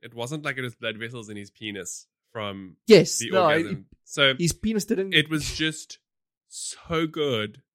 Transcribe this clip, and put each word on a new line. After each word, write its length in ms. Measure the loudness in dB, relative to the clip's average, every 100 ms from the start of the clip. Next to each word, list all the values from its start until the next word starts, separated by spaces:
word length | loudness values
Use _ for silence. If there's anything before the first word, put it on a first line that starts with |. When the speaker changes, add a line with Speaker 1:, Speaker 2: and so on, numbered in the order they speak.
Speaker 1:
It 100 | -16
wasn't 300 | -8 -6 -6
like 120 | -6 -6
it 60 |
was 140 | -8 -6
blood 220 | -8 -6
vessels 300 | -10 -10 -12
in 80 | -12
his 140 | -14
penis 560 | -12 -10 -8 -10 -12 -16 _ _
from 460 | -8 -6 -8 -12 -2 8
Speaker 2:
Yes, 320 | 8 8 -2
Speaker 1:
the 120 | 0
Speaker 2:
no, 160 | 2 4
it, 80 | 2
Speaker 1:
orgasm. 300 | 0 -8 -12 _
So 300 | -8 2 2 4
Speaker 2:
his 140 | 0
penis 320 | 0 -2 -2
didn't 300 | 0 -2 2
Speaker 1:
it 140 | 2 2
was 240 | -2 -2 -2
just 420 | -4 -4 -14 -20 _ _ _ _ _
so 640 | -14 -12 -12 -4 -2 -2
good, 540 | -2 0 0 -2 -8 _